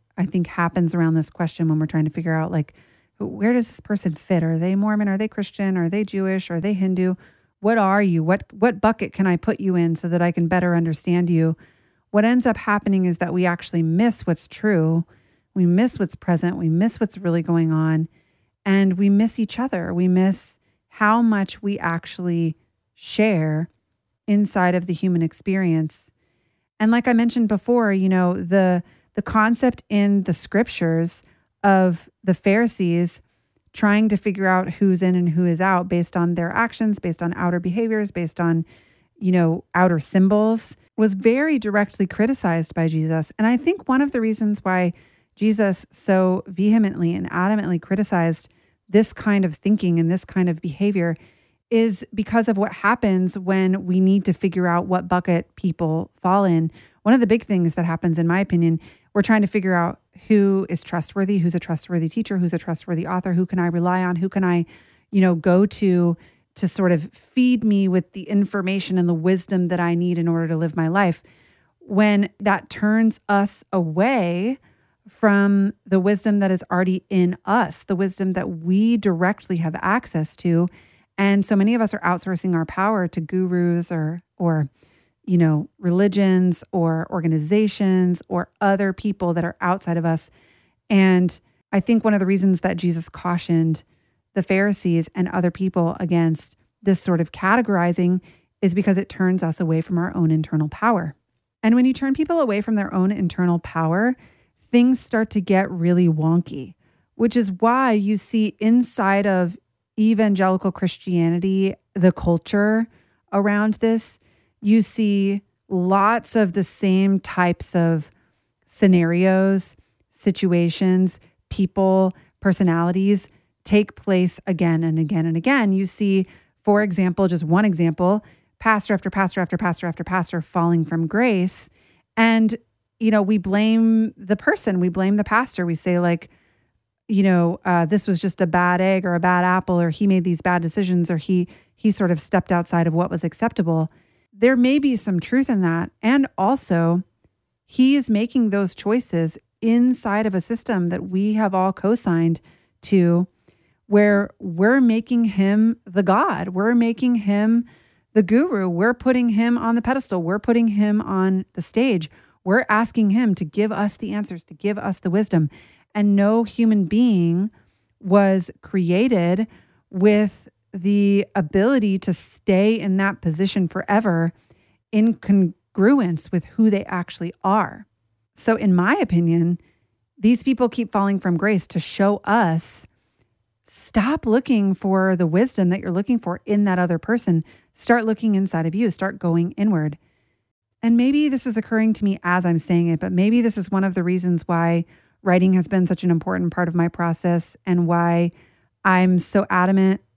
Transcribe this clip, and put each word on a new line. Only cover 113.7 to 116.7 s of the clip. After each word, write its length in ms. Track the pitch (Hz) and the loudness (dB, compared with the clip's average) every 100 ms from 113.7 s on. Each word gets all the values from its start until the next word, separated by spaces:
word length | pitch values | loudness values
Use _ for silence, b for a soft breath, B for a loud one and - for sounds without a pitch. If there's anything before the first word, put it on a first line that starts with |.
this, 440 | 208 226 226 - - _ _ _ _ | 0 0 0 -4 -14 _ _ _ _
you 220 | 202 220 | 2 2
see 600 | 202 - 214 202 196 202 - _ _ | 2 0 0 2 0 -2 -8 _ _
lots 640 | 185 180 196 196 233 - | -2 2 2 2 0 -2
of 200 | 233 202 | 0 0
the 100 | 185 | 0
same 560 | 180 | -4